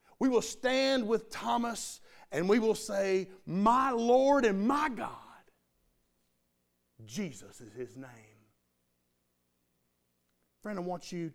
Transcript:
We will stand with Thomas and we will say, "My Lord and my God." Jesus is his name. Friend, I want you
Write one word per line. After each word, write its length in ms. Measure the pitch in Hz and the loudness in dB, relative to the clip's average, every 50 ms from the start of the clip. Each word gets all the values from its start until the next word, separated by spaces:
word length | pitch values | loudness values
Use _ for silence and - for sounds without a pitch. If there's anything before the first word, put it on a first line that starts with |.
| _ _ _ - | _ _ _ 0
We 100 | 254 269 | 0 2
will 140 | 247 220 - | 2 2 0
stand 640 | - - - - 247 262 262 269 269 269 262 220 | -2 -8 -4 -2 -2 0 2 2 2 0 0 0
with 240 | 208 233 214 220 - | 0 -2 -2 -4 -6
Thomas 680 | - - 196 233 233 240 233 233 226 - - - - - - - - - - - | -12 -8 -4 -2 -2 -2 -2 -4 -6 -8 -10 -12 -14 -16 -20 -20 -20 -20 -18 -8
and 160 | - 151 175 | -4 -2 2
we 120 | 190 214 240 | 4 4 4
will 160 | 220 220 202 | 4 2 0
say, 560 | - - - 202 196 196 190 190 190 185 185 - - - | -2 -4 -6 -4 -2 0 0 0 0 -2 -4 -12 -18 -10
"My 440 | - 160 190 202 220 240 262 269 269 | -4 -2 2 4 4 4 4 2 0
Lord 560 | 247 233 233 240 247 262 269 277 285 277 247 | 0 0 4 6 6 6 6 6 6 6 4
and 220 | 220 196 190 202 | 4 2 2 0
my 200 | 240 277 294 302 311 | 0 0 0 0 -2
God." 600 | 233 - 113 - - - - - - - _ _ _ _ _ _ _ _ _ _ _ _ _ _ _ _ _ _ _ _ _ _ _ _ _ _ _ _ _ _ _ _ 113 | -4 -6 -10 -10 -10 -14 -20 -20 -20 -20 _ _ _ _ _ _ _ _ _ _ _ _ _ _ _ _ _ _ _ _ _ _ _ _ _ _ _ _ _ _ _ _ -20
Jesus 540 | 104 117 202 202 156 120 104 - - - - | -12 -8 -6 -6 -6 -8 -12 -18 -20 -20 -20
is 140 | 117 107 104 | -20 -18 -14
his 240 | 123 123 113 113 | -12 -14 -12 -12
name. 480 | 131 131 127 117 113 107 107 107 107 _ _ _ _ _ _ _ _ _ _ _ _ _ _ _ _ _ _ _ _ _ _ _ _ _ _ _ _ _ _ _ _ _ _ _ _ _ _ _ _ _ _ _ _ | -16 -18 -18 -18 -20 -20 _ _ _ _ _ _ _ _ _ _ _ _ _ _ _ _ _ _ _ _ _ _ _ _ _ _ _ _ _ _ _ _ _ _ _ _ _ _ _ _ _ _ _ _ _ _ _
Friend, 180 | - 208 208 | -12 -10 -8
I 40 | 185 175 | -6 -6
want 280 | 180 180 165 - - | -6 -8 -8 -10 -10
you 200 | 190 170 170 160 | -10 -8 -8 -10